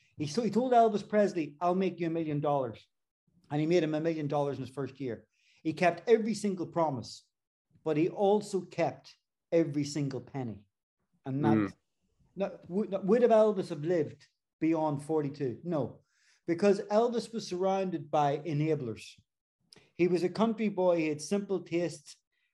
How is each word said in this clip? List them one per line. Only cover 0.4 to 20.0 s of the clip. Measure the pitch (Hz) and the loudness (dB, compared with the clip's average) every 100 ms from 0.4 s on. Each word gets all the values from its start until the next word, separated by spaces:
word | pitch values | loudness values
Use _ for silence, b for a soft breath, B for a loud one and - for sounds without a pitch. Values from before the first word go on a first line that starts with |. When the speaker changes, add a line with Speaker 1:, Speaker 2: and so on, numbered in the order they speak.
Speaker 1:
he | 226 | 0
told | 202 262 | 0 4
Elvis | 240 226 208 - | 6 6 2 0
Presley, | 208 196 175 147 147 | 2 2 0 -6 -2
"I'll | 175 185 | 0 2
make | 190 170 | 0 -2
you | 170 | -4
a | |
million | 165 156 147 | -2 -2 -2
dollars." | 147 143 123 101 _ _ _ _ _ _ - | 0 0 -2 -8 _ _ _ _ _ _ -6
And | 147 | -2
he | 156 | 2
made | 175 | 2
him | 156 | 2
a | 151 | 0
million | 160 160 143 | -2 -2 -2
dollars | 147 143 127 | 0 -2 -4
in | |
his | 120 | -8
first | - 131 - | -8 -8 -8
year. | 131 104 - _ _ _ | -8 -8 -12 _ _ _
He | 160 | -6
kept | 151 175 170 - | 0 0 2 4
every | 226 220 | 4 4
single | 202 208 175 151 | -2 -2 -4 -4
promise, | 175 160 127 104 - _ _ _ _ _ _ | -2 0 -2 -8 -16 _ _ _ _ _ _
but | 156 151 | -2 0
he | 175 | 0
also | 190 196 208 202 190 | 2 2 2 0 -6
kept | - - 156 - - _ _ _ - | -4 -2 -2 -4 -18 _ _ _ 0
every | 165 151 143 | 2 2 0
single | 143 156 139 127 | -2 -2 -4 -6
penny. | - 135 123 98 _ _ _ _ _ _ 139 | -8 -8 -8 -10 _ _ _ _ _ _ -8
And | 135 | 0
that, | 113 110 | 2 2
Speaker 2:
Mm. | 98 - _ _ _ _ _ - | 2 -6 _ _ _ _ _ -8
Speaker 1:
no, | 196 - - | -6 -8 -6
would, | 185 214 | -4 -2
no, | 190 | -2
would | 196 233 | 2 4
have | 233 | 6
Elvis | 220 214 190 170 | 6 6 2 -4
have | 160 | -4
lived | 151 180 127 - _ _ _ - | 0 0 0 -6 _ _ _ -2
beyond | 160 160 156 147 | 0 2 0 -2
forty-two? | 147 156 147 139 135 107 | -2 -2 -2 -4 -6 -6
No, | 170 160 113 - _ _ _ _ - | -4 -4 -4 -8 _ _ _ _ -6
because | 170 202 202 - | 2 2 2 2
Elvis | 208 240 233 220 | 2 2 0 -6
was | 226 - | -8 -6
surrounded | 180 190 196 190 160 - | -2 0 0 -2 -6 -2
by | 156 143 147 | 0 2 0
enablers. | 170 147 156 147 120 104 - - _ _ _ _ _ - b | -2 -2 0 -2 -4 -10 -14 -20 _ _ _ _ _ -20 b
He | - | 0